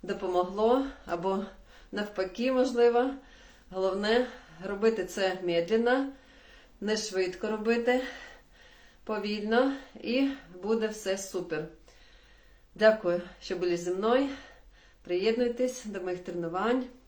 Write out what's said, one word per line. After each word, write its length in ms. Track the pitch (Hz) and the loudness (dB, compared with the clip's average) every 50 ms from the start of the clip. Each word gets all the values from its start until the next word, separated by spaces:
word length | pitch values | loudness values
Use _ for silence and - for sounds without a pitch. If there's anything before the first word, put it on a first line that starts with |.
| - | -4
Допомогло 800 | - 196 - 196 185 180 180 180 180 190 202 220 226 247 269 277 277 - - - | -6 -6 -4 -2 0 2 2 2 0 0 2 4 6 6 4 4 0 -6 -14 -8
або 400 | - - 170 170 190 190 196 196 220 - - - - - - - - | -6 -6 -2 0 0 0 0 -2 -6 -10 -18 -20 -20 -20 -20 -18 -10
навпаки, 600 | - 208 208 208 - - 190 185 - - 233 262 | -6 -6 -6 -6 -2 -4 -4 -4 -2 -2 0 0
можливо. 600 | 262 254 247 262 233 233 240 240 233 240 254 277 277 - - - - - - - - - - - | 2 2 2 2 4 4 4 6 6 4 2 2 -2 -6 -12 -20 -20 -20 -20 -20 -20 -20 -20 -12
Головне, 560 | 185 190 190 190 185 196 208 214 226 240 254 240 - - - - - - 180 | -6 -2 0 0 0 0 2 4 4 4 2 0 -4 -16 -20 -20 -20 -12 -8
робити 420 | 190 202 196 208 226 226 214 180 | -8 -4 2 2 2 2 2 -4
це 320 | 180 - 220 190 185 185 185 180 | -4 -2 0 0 0 0 -2 -2
медленно, 640 | 175 170 170 170 175 220 226 233 240 247 277 277 277 - - - - - - - - - - - - - - | 0 2 2 2 2 2 2 4 4 4 2 2 -2 -6 -14 -20 -20 -20 -20 -20 -20 -20 -20 -20 -20 -16 -8
не 160 | 196 208 220 214 | -4 -2 -2 -2
швидко 500 | - - 190 190 185 180 185 - - 214 | -2 -4 -2 -2 -2 -2 -2 -4 -4 -4
робити, 560 | 214 214 208 220 233 240 233 254 247 254 262 - - - - - - - - _ - - - - - - - - - - - | -4 -2 0 0 0 2 2 2 2 0 0 -4 -10 -14 -18 -20 -20 -20 -20 _ -20 -20 -20 -20 -20 -20 -20 -20 -20 -20 -8
повільно, 680 | - 214 208 196 208 208 214 208 214 226 240 269 277 269 - - - - - | -6 -6 -4 -4 -4 -4 -4 -2 2 4 4 4 4 2 -4 -10 -18 -18 -12
і 280 | - - 240 262 277 277 277 - - - 180 180 180 | -6 -2 2 2 2 2 0 -6 -14 -18 -18 -10 -2
буде 240 | 208 226 226 220 214 | -2 0 0 0 -2
все 300 | 214 - - 196 190 202 | -4 -6 -4 -4 -4 -4
супер. 480 | - - - 185 170 - 165 151 160 165 - - - - - - - - - - - - - - - - - - - _ - | -6 -6 -6 -6 -6 -4 -6 -6 -6 -8 -12 -18 -20 -20 -20 -20 -20 -20 -20 -20 -20 -20 -20 -20 -20 -20 -20 -20 -20 _ -4
Дякую, 460 | - 214 220 220 214 - 175 175 175 175 - - - | 4 6 6 6 6 2 0 0 0 -2 -6 -16 -18
що 140 | - - 190 | -8 -8 -4
були 220 | 175 175 180 175 170 | -2 0 0 0 0
зі 140 | 170 180 | -2 -2
мною. 380 | 185 190 208 220 240 269 277 277 - - - - - - - - - - - - - _ - | -2 0 2 2 4 4 2 0 -4 -10 -16 -20 -20 -20 -20 -20 -20 -20 -20 -20 -20 _ -8
Приєднуйтесь 800 | - 175 180 196 220 226 240 247 240 233 - 254 247 247 - - | -4 -2 0 2 0 2 2 0 -2 0 -2 -2 -2 -2 -6 -12
до 160 | 214 196 190 | -10 -8 -6
моїх 180 | 175 185 180 180 | -6 -6 -6 -6
тренувань. 680 | - - 175 175 170 170 165 185 202 226 240 262 254 - - - - | -8 -8 -6 -6 -6 -4 -4 -2 0 0 0 0 -2 -6 -12 -20 -20